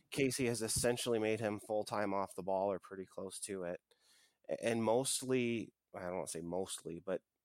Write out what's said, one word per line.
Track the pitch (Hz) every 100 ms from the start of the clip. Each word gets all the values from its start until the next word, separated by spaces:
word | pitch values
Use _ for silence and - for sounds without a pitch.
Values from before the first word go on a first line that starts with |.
| _
Casey | - 135 131 120
has | 117
essentially | 110 - 120 123 123 113
made | 107 110
him | 110 104
full-time | - 107 104 107 104
off | 98 95
the | -
ball | 92 95 101
or | 92
pretty | - 95 92
close | - 95 -
to | - 95
it. | 87 90 _ _ _ - _ _ -
A-, | -
and | 113 117
mostly, | 110 120 135 - 131 131 120 117 - _ _ 101
I |
don't | 90 90
wanna | 71
say | 80
mostly, | 85 90 92 - 85 85
but, | 95 92 - _